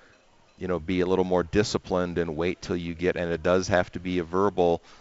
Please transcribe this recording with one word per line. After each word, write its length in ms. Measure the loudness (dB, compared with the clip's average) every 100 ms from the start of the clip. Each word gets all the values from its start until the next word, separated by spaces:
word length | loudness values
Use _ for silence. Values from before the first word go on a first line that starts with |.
| -20 _ _ _ _ -10
you 100 | -4
know, 100 | -4
be 200 | -2 0
a 60 | 2
little 180 | 2 2
more 180 | 2
disciplined 720 | 2 0 0 -2 -2 -2 0 -2
and 180 | -4 -2
wait 260 | -2 -4
till 140 | -4 -4
you 180 | -4
get, 220 | -2 -2 0
and 160 | -2
it 120 | 0
does 260 | 2 2 2
have 200 | 0 0
to 80 | -6
be 180 | -4 -4
a 40 | -2
verbal, 560 | 0 2 4 2 2 -4 -20